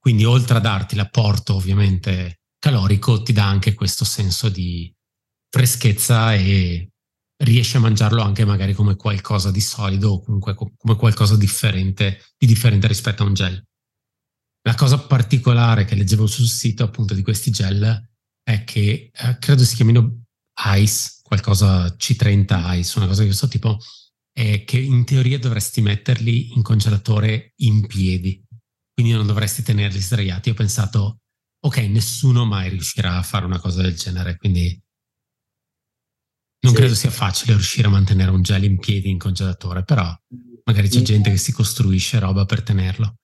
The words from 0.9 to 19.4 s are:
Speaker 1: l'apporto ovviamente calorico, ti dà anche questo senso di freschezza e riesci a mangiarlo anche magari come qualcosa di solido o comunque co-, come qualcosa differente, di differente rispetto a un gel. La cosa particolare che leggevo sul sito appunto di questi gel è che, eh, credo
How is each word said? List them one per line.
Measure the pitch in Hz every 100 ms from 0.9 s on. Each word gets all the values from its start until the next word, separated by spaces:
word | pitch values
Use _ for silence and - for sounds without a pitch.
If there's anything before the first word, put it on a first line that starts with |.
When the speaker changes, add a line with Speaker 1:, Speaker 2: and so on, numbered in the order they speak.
| 104
Speaker 1:
l'apporto | 101 - 107 95 -
ovviamente | 95 92 98 101 92 98 92 90 - _ _
calorico, | 147 123 95 101 - 110
ti | 113
dà | 107 101
anche | 98 95
questo | 101 95 -
senso | - - 98 87 113
di | 90 90 87 82 _ _ _ _ _ _
freschezza | - 123 - 113 101 - 113 113
e | 104 95 98 90 85 90 _ _ _ _ _
riesci | 127 117 117 131
a |
mangiarlo | 113 107 107 117
anche | 104 98
magari | 107 101 95
come | 95 104 95
qualcosa | 107 101 - 104 98
di | 95
solido | 104 - 98 98 104
o | 95
comunque | - 101 95
co-, | 98 98 _
come | - 110
qualcosa | 117 104 104 107
differente, | 101 - 110 92 95 95 101 95 _ _
di | 123
differente | 110 120 101 110
rispetto | 101 - 101
a | 101
un |
gel. | 98 95 92 _ _ _ _ _ _ _ _ _ _
La | -
cosa | 120 135 135
particolare | - 131 113 131 123 120 117 110
che | 98
leggevo | 101 98 104 110
sul | 107 117
sito | - 117 104
appunto | 113 - 104
di | 98
questi | 98 104 -
gel | 104 95 101 110 113 - _ _ _
è | - 107
che, | - - 101 110 -
eh, | - 123
credo | 120